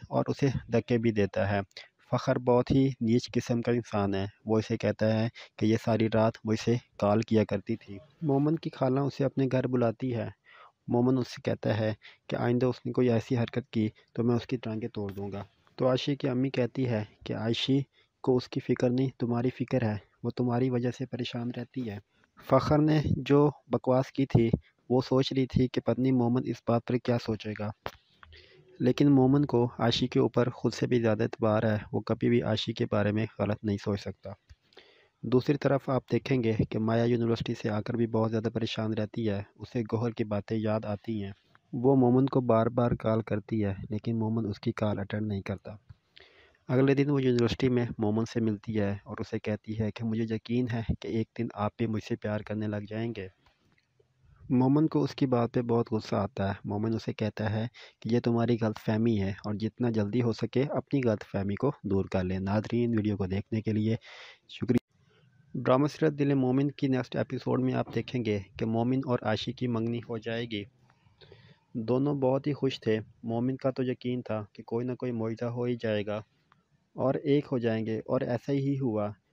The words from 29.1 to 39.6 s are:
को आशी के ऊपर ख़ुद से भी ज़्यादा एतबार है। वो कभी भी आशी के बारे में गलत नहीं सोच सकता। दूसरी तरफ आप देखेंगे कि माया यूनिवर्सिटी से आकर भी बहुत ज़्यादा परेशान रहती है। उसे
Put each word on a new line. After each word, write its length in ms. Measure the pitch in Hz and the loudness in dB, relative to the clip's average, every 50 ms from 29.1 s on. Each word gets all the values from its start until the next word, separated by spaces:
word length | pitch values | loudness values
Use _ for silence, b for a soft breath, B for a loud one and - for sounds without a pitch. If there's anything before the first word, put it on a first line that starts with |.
| 143 131 131 131 139 143 147 | 8 8 8 6 6 4 4
को 200 | 139 - 120 120 123 - - | 4 2 2 2 2 0 0
आशी 260 | 117 117 117 - 127 | 0 2 2 2 0
के 140 | 123 - 135 | 0 2 2
ऊपर 300 | 127 120 - 123 120 123 | 2 4 4 2 2 2
ख़ुद 200 | - - - 120 | 0 -2 -2 -2
से 140 | - - 139 | -2 0 -2
भी 120 | 123 127 123 | 0 2 2
ज़्यादा 240 | 117 113 107 104 117 | 2 2 2 2 0
एतबार 420 | 113 - - 120 110 104 110 110 | -4 -2 0 0 2 2 2 2
है। 140 | 110 107 107 - - | 2 0 -2 -4 -4
वो 80 | - 110 | -6 -4
कभी 260 | 107 - 113 117 - 123 | -2 -2 -2 0 2 2
भी 120 | 120 120 | 2 2
आशी 300 | - 113 110 110 - - | 2 0 -2 -2 -2 -4
के 120 | 113 - 120 | -2 -2 -2
बारे 260 | - 110 107 101 104 | 0 2 0 2 2
में 140 | 104 107 113 - - - | 0 0 -2 -4 -4 -4
गलत 180 | 104 101 101 - - | -2 -2 -2 -2 -2
नहीं 140 | 107 101 98 | -4 -4 -2
सोच 220 | - 107 101 95 | -2 -4 -4 -4
सकता। 340 | - 101 95 _ - 98 98 _ _ _ - _ _ b b b b b b b b b b b | -4 -10 -12 _ -14 -16 -16 _ _ _ -20 _ _ b b b b b b b b b b b
दूसरी 340 | - 113 120 127 - - 147 | -2 2 2 2 4 4 0
तरफ 320 | 135 - 135 139 135 - - | 2 2 0 0 0 0 0
आप 140 | 135 123 - - | -2 -2 0 0
देखेंगे 460 | - 117 - - 139 131 113 113 110 107 | -2 -2 0 2 0 2 2 2 2 2
कि 160 | - - - 110 | 0 0 0 -2
माया 240 | 110 110 113 117 117 | 0 2 2 4 4
यूनिवर्सिटी 500 | 120 123 117 117 117 113 - - - 120 | 2 2 2 2 0 0 0 -2 -6 -6
से 140 | - - 113 | -4 -4 -4
आकर 260 | 104 107 107 - 117 | -2 -2 -4 -2 -2
भी 100 | 113 117 110 | 0 0 2
बहुत 220 | 113 110 110 113 | 2 2 2 2
ज़्यादा 200 | 113 113 107 113 | 0 0 -2 -2
परेशान 440 | 113 110 113 110 - - 110 107 110 | -2 -2 -4 -4 -4 -4 -4 -2 -2
रहती 300 | 110 107 101 - 123 113 | -4 -4 -4 -4 -4 -2
है। 200 | 107 101 98 101 - _ | -2 -2 -4 -6 -10 _
उसे 240 | - | -18